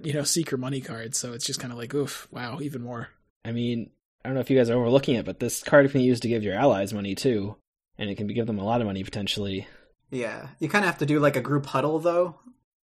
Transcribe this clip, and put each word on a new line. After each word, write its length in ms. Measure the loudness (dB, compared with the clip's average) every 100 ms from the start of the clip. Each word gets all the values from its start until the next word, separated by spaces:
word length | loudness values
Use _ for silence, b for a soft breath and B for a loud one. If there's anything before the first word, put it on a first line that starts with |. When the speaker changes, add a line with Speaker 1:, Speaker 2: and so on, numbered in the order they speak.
| -4
Speaker 1:
you 80 |
know, 100 | -2
Seeker 340 | 0 0 0 -2
money 220 | -2 -6
card. 340 | -6 -10 -6 -6
So 180 | -6
it's 120 | -6 -6
just 140 | -6
kinda 160 | -8 -10
like, 180 | -6
oof, 340 | -2 -2 -6 -14
wow, 280 | -10 -10 -8
even 200 | -8 -8
more. 280 | -10 -10 -12 _ _ _ -8
Speaker 2:
I 60 |
mean, 400 | -4 -2 -2 -6 _ _ _ -4
I 40 |
don't 40 | -2
know 60 |
if 80 | 4
you 80 | 4
guys 120 | 6
are 60 | 4
overlooking 400 | 4 4 4 0
it, 100 | -2
but 140 | -4
this 240 | -4 -4
card 260 | 4 6 8
can 120 | 6
be 40 | 4
used 180 | 4
to 40 | 2
give 160 | 0
your 120 | 0 2
allies 360 | 4 4 0
money 200 | -4 -4 -2
too, 400 | 0 0 -2 -8 _ _ _ -10
and 120 | -8
it 60 | -6
can 120 | -4
be, 60 |
give 140 | -2 -2
them 100 | -2
a 40 | 0
lot 160 | 0
of 60 | 0
money 160 | -4
potentially. 640 | -6 -6 -4 -4 -4 -4 -8 b b _ -12
Speaker 3:
Yeah, 380 | -6 -6 -8 -14 -6
you 100 | 0
kinda 180 | 2 2
have 100 | 0
to 60 | 2
do, 140 | 4
like, 160 | 4 2
a 60 |
group 240 | 0 -2 0
huddle 340 | 0 0 2
though. 360 | 2 2 0 -2 -20 -20 _ _